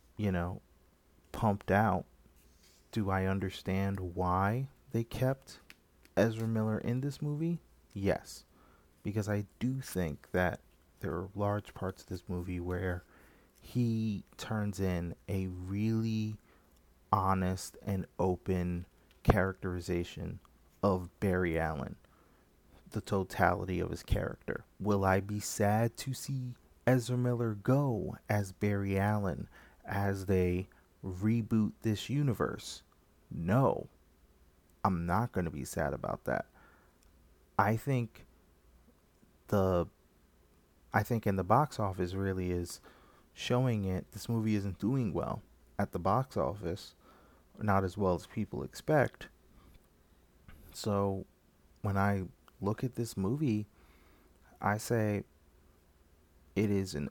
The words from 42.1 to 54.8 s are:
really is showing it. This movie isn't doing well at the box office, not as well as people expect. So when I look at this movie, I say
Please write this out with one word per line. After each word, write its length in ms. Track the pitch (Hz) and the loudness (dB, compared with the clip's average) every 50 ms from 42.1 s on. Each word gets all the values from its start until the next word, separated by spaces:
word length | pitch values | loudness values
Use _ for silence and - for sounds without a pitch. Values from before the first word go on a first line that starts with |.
| 95 | -2
really 380 | 98 98 98 92 92 90 90 | -2 -2 -2 0 0 0 0
is 300 | 90 87 87 - - - - - - - - - - - - _ - | 0 -2 -2 -4 -8 -14 -18 -20 -20 -20 -20 -20 -20 -20 -20 _ -12
showing 520 | - - - 127 123 131 127 117 107 98 | -8 -2 0 2 2 2 2 2 0 0
it. 260 | 95 92 92 - - | 0 0 -2 -4 -6
This 160 | - 107 - | -12 -10 -4
movie 280 | - 117 117 110 110 107 | -2 -2 0 2 2 0
isn't 240 | 101 98 98 90 - | 0 0 -2 -4 -2
doing 340 | 98 107 139 135 120 95 - | 0 0 2 2 0 0 -2
well 280 | - - - - 104 - - _ _ _ - - - | -2 -2 -4 -4 -6 -10 -14 _ _ _ -8 -4 -4
at 140 | 101 - - | -2 -2 -2
the 60 | 92 | 0
box 360 | 85 95 104 127 131 - - | 2 2 4 2 2 0 -2
office, 600 | 101 73 65 104 104 98 85 90 - - - - _ - - - - - - - - _ _ - - | -2 0 0 -2 -4 -4 -6 -6 -6 -8 -14 -20 _ -20 -20 -20 -20 -20 -20 -20 -20 _ _ -12 -4
not 240 | - 104 98 98 95 | 0 2 4 4 2
as 140 | 90 90 | 0 0
well 180 | 104 101 92 87 | 0 2 2 2
as 120 | 80 - | 2 -2
people 360 | - - 107 104 - - - 67 | -6 -6 -6 -4 -4 -4 -6 -8
expect. 640 | - - - - - 156 147 123 - - - - - - _ _ - - - - - - - - _ _ _ _ _ _ _ _ _ _ _ _ - - - - - - | -8 -10 -6 -2 2 4 4 4 2 0 -6 -20 -20 -20 _ _ -20 -20 -20 -20 -20 -20 -20 -20 _ _ _ _ _ _ _ _ _ _ _ _ -20 -20 -20 -20 -18 -12
So 520 | - - 107 101 98 101 101 98 95 - - _ _ _ _ _ _ _ _ _ _ | -6 -2 0 2 2 2 2 0 -2 -6 -12 _ _ _ _ _ _ _ _ _ _
when 160 | - 104 98 | -2 0 2
I 260 | 98 98 101 101 98 92 - - _ _ - - - | 2 4 4 2 0 -2 -6 -10 _ _ -20 -10 -4
look 220 | 98 101 110 - - | -2 -2 -2 -2 -4
at 120 | 127 - | -4 -4
this 200 | - 120 - - | -4 -6 -4 -2
movie, 520 | 98 95 95 131 147 160 127 107 107 104 - _ - - - - - - - - - - - _ _ _ - - - | -2 0 0 0 0 0 0 0 0 -2 -6 _ -20 -20 -20 -20 -20 -20 -20 -20 -20 -20 -20 _ _ _ -20 -10 -4
I 160 | - 101 104 | 0 0 0
say 460 | 107 | 0